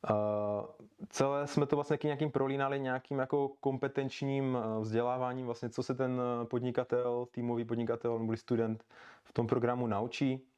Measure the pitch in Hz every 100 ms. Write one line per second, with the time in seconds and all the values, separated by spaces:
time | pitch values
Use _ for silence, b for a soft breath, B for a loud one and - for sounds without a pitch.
0 | - 107 107 104 104 104 - - - _
1 | - - 135 143 143 - 143 147 143 151
2 | 151 143 151 139 135 139 135 139 135 131
3 | - 139 131 147 139 139 139 135 139 139
4 | 135 - 139 139 135 127 110 110 107 110
5 | 120 127 127 127 127 117 120 113 120 127
6 | 131 127 123 120 117 123 123 123 123 123
7 | 123 120 123 - 120 120 113 117 113 117
8 | 120 117 113 110 - 120 113 110 - B
9 | B B - - 117 120 120 123 120 101
10 | 117 - 139 131 131